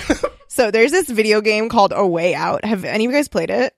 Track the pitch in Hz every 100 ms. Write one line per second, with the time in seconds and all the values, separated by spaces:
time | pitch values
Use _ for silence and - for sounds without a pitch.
0 | - 285 - - - - 226 220 240 359
1 | 320 220 214 214 214 214 226 220 196 -
2 | 196 170 175 151 175 - 214 208 180 214
3 | 233 285 277 - 165 202 254